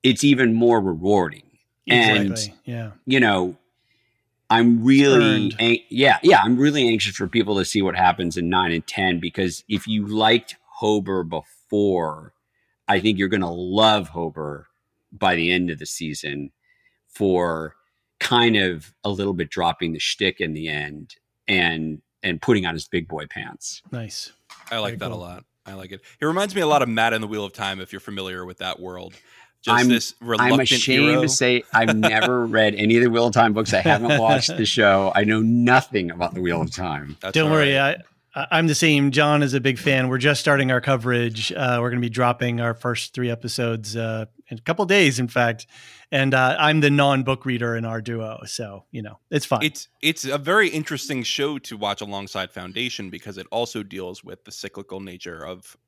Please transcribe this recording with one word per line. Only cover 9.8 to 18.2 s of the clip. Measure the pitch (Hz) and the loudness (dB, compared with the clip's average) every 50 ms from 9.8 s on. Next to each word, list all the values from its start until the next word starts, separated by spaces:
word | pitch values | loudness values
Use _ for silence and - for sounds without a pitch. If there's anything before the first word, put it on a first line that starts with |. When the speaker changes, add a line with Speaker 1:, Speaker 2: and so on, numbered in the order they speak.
| - 110 | -4 -4
Speaker 1:
you | 110 107 101 | -4 -4 -4
liked | 101 107 107 110 110 117 120 - - - _ _ _ - - | -4 -2 0 2 4 2 2 0 -4 -20 _ _ _ -12 -4
Hober | 117 107 107 104 95 98 95 92 87 82 | 0 0 0 0 0 -2 -4 -4 -4 -4
before, | 85 78 - _ _ _ _ _ 104 104 101 101 92 87 85 78 76 78 78 - _ _ _ _ _ _ _ _ _ _ _ | -8 -10 -10 _ _ _ _ _ 0 2 2 2 2 0 -2 -4 -6 -10 -16 -20 _ _ _ _ _ _ _ _ _ _ _
I | - 104 95 | 0 0 2
think | 95 110 104 92 | 2 0 0 0
you're | 98 95 | -2 -2
gonna | 107 101 90 85 | 0 -2 -2 -4
love | 85 87 90 90 95 104 110 110 107 104 92 76 | -6 -6 -6 -2 2 4 4 4 4 2 -2 -6
Hober | 78 85 85 80 73 80 78 73 73 73 76 _ _ _ _ _ _ _ _ _ | -8 -8 -8 -8 -8 -8 -10 -10 -10 -12 -16 _ _ _ _ _ _ _ _ _
by | - 104 104 95 90 | -8 0 0 2 2
the | 85 82 85 | 2 2 2
end | 90 90 90 85 | 2 2 0 -2
of | 80 76 | -6 -8
the | 78 | -10
season | - - - 85 78 73 - - 73 71 73 71 69 _ _ _ _ _ _ _ _ _ _ _ _ | -12 -10 -10 -8 -8 -10 -8 -10 -10 -8 -8 -10 -12 _ _ _ _ _ _ _ _ _ _ _ _
for | _ - 104 98 92 90 87 85 82 80 80 78 _ _ _ _ _ _ _ _ _ _ | _ -2 0 0 2 2 0 0 -2 -6 -8 -12 _ _ _ _ _ _ _ _ _ _